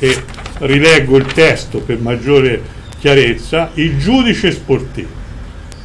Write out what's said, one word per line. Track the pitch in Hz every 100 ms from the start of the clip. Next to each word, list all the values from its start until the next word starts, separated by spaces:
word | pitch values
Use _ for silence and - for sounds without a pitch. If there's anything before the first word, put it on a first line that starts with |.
e | 131 127 - - - -
rileggo | 139 143 156 156 131 135
il | 135
testo | - 160 120 - 110
per | - 117
maggiore | 117 120 123 143 131 110 - - - -
chiarezza: | 143 139 120 113 - 160 160
"Il | 156 156 139
giudice | 165 262 240 - 185
sportivo | 135 - 131 - - - - - - - - - -